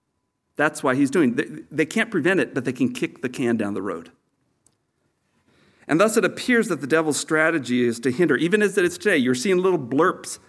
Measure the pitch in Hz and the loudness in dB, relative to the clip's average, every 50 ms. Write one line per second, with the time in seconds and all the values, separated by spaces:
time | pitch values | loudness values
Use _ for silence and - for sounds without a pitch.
0 | _ _ _ _ _ _ _ _ _ _ _ - 147 156 151 - - 139 123 135 | _ _ _ _ _ _ _ _ _ _ _ 0 0 0 0 0 0 0 2 2
1 | 143 131 139 185 160 123 117 131 - - - - - _ 147 147 160 156 - 220 | 2 2 4 4 4 4 2 0 -4 -6 -8 -16 -16 _ -2 -2 -2 0 0 -2
2 | 220 - - 180 131 170 196 180 131 - - 139 123 - 127 - 135 117 123 - | -2 -2 -2 0 0 2 2 2 0 -2 -4 -4 -4 -4 -2 0 0 -2 0 -2
3 | 123 - - - - 127 127 - 135 120 117 110 107 101 101 98 95 101 87 82 | -6 -8 -8 -8 -8 -8 -6 -2 -2 -2 0 0 -2 -4 -4 -6 -6 -6 -8 -8
4 | 82 - _ _ _ _ _ _ _ _ _ _ _ _ _ _ _ _ _ _ | -10 -16 _ _ _ _ _ _ _ _ _ _ _ _ _ _ _ _ _ _
5 | _ _ _ _ _ _ _ _ _ _ _ _ _ _ _ _ _ - 143 160 | _ _ _ _ _ _ _ _ _ _ _ _ _ _ _ _ _ -2 2 2
6 | 196 220 220 - 180 175 - - - - 247 240 220 226 175 139 143 131 156 160 | 2 4 4 2 0 0 -2 -4 -2 2 2 2 2 0 -2 -6 -2 0 0 2
7 | 165 156 139 - - - 160 156 156 165 165 160 131 117 123 123 123 120 113 117 | 2 0 -2 -4 -2 -2 0 2 2 2 0 -2 -2 -2 0 0 2 0 0 0
8 | - 135 123 127 175 156 135 123 151 170 185 208 208 196 - 202 180 175 175 - | -2 -2 0 2 2 2 2 2 2 0 2 2 2 2 2 2 0 0 -2 -2
9 | - 208 190 151 120 123 127 123 - 208 185 180 180 190 180 170 135 113 131 139 | 0 0 2 2 2 2 0 0 2 0 2 2 2 2 0 0 -2 -2 0 2
10 | 165 185 - - - - - - _ | 2 2 2 -2 -8 -14 -14 -14 _